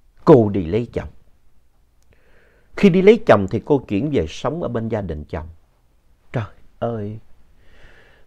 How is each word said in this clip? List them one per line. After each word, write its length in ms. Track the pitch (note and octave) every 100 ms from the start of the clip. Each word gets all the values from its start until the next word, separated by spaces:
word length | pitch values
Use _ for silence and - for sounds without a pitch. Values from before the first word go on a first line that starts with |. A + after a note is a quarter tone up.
| _ - -
cô 240 | C#3 G#2
đi 160 | G2 D#2+
lấy 220 | G#2 A#2+
chồng. 160 | F2 C#2+ - - _ - - _ _ _ _ _ _ _ - _ _ _ -
Khi 140 | G3+
đi 120 | F3+
lấy 220 | F#3+ A#3 -
chồng 220 | G#2 F#2
thì 120 | A2+ -
cô 120 | C#3+ B2+
chuyển 220 | G2+ D3
về 120 | C3 D#2+
sống 360 | - B2+ C3+
ở 60 | A#2+
bên 200 | A#2+ A2
gia 120 | A2
đình 220 | F#2+ D2+
chồng. 240 | D2 E2+ D#2+ - _ _ _ _ _ _ -
Trời 120 | B2+ G#2+ - - -
ơi, 400 | A#2 A2+ G#2 A2 - - - - - - - - - -